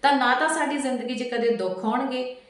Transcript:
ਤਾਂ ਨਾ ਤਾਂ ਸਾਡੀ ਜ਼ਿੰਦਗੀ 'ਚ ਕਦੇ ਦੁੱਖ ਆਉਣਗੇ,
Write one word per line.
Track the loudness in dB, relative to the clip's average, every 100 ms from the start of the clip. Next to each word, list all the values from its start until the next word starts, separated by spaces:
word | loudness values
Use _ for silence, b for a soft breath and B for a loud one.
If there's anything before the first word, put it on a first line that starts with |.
ਤਾਂ | 2
ਨਾ | 4 4 4
ਤਾਂ | 2
ਸਾਡੀ | 0 0 -2
ਜ਼ਿੰਦਗੀ | -2 -2 -4 -4
'ਚ |
ਕਦੇ | -4 0 0 0
ਦੁੱਖ | -2 -2 -2
ਆਉਣਗੇ, | 0 -2 -4 -6 B